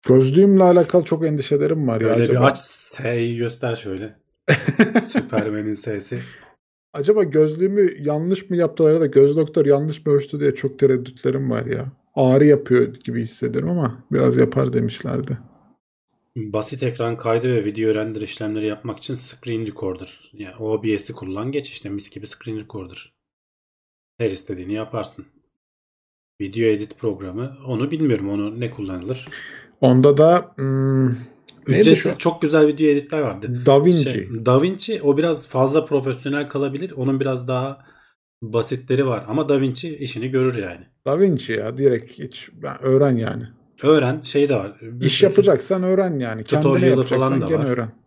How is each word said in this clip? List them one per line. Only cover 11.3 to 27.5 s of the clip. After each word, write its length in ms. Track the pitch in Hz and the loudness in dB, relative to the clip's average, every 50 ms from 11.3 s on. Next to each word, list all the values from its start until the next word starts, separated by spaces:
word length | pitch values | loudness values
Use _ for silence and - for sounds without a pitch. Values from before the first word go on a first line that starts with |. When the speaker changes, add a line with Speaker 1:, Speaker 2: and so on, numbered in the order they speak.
| 131 135 135 131 | -2 -2 -2 -2
Speaker 1:
var 160 | 117 113 120 | -4 -4 -4
ya. 260 | 123 120 - - 131 - _ _ _ _ | -6 -6 -6 -8 -10 -14 _ _ _ _
Ağrı 300 | 139 135 127 127 139 147 | 2 4 6 6 6 8
yapıyor 480 | 151 147 143 - - 127 123 - - - | 6 6 4 4 2 4 4 4 2 -2
gibi 280 | - _ - 120 117 | -12 _ -6 -6 -6
hissediyorum 480 | 117 113 - - 143 143 - - 147 165 | -6 -6 -8 -6 -6 -4 -4 -4 -4 -2
ama 340 | 175 175 147 120 113 - - _ | -2 -2 -2 -4 -4 -8 -10 _
biraz 260 | 147 139 131 127 123 | -2 2 2 2 4
yapar 360 | 127 127 123 - 135 135 127 123 | 4 2 2 2 -2 -2 0 0
demişlerdi. 640 | 120 117 113 113 - - 127 127 127 - - 135 - - - _ _ _ _ _ _ _ _ _ _ _ _ _ _ _ _ _ | -2 -2 -2 -6 -8 -8 -6 -6 -6 -6 -6 -8 -10 -10 -20 _ _ _ _ _ _ _ _ _ _ _ _ _ _ _ _ _
Speaker 2:
Basit 480 | 123 107 104 101 107 107 - 139 123 131 | -12 -12 -6 -6 -6 -6 -6 -8 -6 -6
ekran 340 | 123 117 - 120 117 117 | -6 -4 -4 -4 -4 -4
kaydı 300 | 110 - 113 113 117 120 | -4 -2 0 0 0 0
ve 180 | 127 123 113 101 | 0 0 0 -2
video 280 | 104 101 110 110 110 107 | -2 -4 -2 0 0 0
render 280 | 107 107 113 110 107 | 0 -2 -6 -6 -8
işlemleri 460 | 107 107 - - 113 107 107 107 107 | -10 -10 -10 -10 -8 -6 -6 -4 -4
yapmak 300 | 107 107 - - 117 101 | -6 -6 -6 -10 -12 -12
için 180 | - - - 131 | -12 -10 -12 -12
screen 520 | 127 - - - _ - 120 117 113 113 | -10 -12 -14 -16 _ -10 -8 -6 -6 -6
recorder. 640 | 107 98 - - 95 92 90 92 - - - _ _ _ | -8 -10 -8 -8 -8 -8 -8 -14 -18 -20 -20 _ _ _
Yani 220 | 104 104 92 92 | -18 -18 -18 -14
O 280 | 113 110 107 110 107 104 | -10 -6 -4 -4 -4 -2
B 160 | 110 107 98 | -2 -4 -4
S'i 140 | - - - | -4 -10 -14
kullan 380 | - - 95 95 101 110 131 | -12 -10 -10 -8 -8 -8 -6
geç 180 | 139 147 - - | -6 -6 -8 -8
işte, 200 | - - - 101 | -16 -16 -12 -10
mis 200 | 98 101 101 - | -12 -12 -12 -14
gibi 180 | - 101 101 | -18 -18 -16
screen 320 | - - _ - 117 110 107 | -16 -18 _ -12 -12 -12 -12
recorder. 540 | 107 _ - 104 92 87 90 - - _ _ _ _ _ _ _ _ _ _ _ _ _ _ _ _ _ _ _ _ _ _ | -12 _ -14 -14 -14 -14 -18 -20 -20 _ _ _ _ _ _ _ _ _ _ _ _ _ _ _ _ _ _ _ _ _ _
Her 140 | _ 117 107 | _ -4 -4
istediğini 420 | 95 92 - - 101 90 90 92 104 | -4 -6 -10 -12 -12 -12 -8 -8 -8
yaparsın. 520 | 107 110 - - 113 104 - - - - _ _ _ _ _ _ _ _ _ _ _ _ _ _ _ _ _ _ _ _ _ _ _ | -8 -8 -8 -8 -8 -8 -10 -12 -18 -20 _ _ _ _ _ _ _ _ _ _ _ _ _ _ _ _ _ _ _ _ _ _ _
Video 240 | 101 95 95 113 117 | -10 -8 -4 0 2
edit 320 | 110 107 101 107 104 - | 2 2 0 -4 -10 -12
programı. 600 | _ - 113 98 90 98 92 90 107 123 131 | _ -6 -6 -6 -6 -10 -10 -8 -8 -10 -10